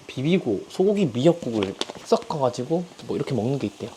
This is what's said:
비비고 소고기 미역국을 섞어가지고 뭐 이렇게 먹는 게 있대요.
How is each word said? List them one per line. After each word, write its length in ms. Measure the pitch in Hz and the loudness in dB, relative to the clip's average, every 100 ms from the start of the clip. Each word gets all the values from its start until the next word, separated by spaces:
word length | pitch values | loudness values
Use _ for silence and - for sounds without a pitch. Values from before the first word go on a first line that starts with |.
| - | -12
비비고 600 | - 147 180 123 98 - | -4 2 2 2 -2 -4
소고기 380 | - 190 208 165 | 0 2 4 0
미역국을 680 | 113 156 165 123 110 98 90 - - | 4 4 4 0 0 -2 -2 -8 -8
섞어가지고 800 | - 226 - 156 127 120 127 170 175 - - | 0 0 2 0 0 0 -2 -2 -2 -12 -6
뭐 100 | - | -4
이렇게 180 | - | -2
먹는 240 | 123 117 139 | 0 0 -2
게 80 | 107 | -4
있대요. 240 | - 107 | -6 -12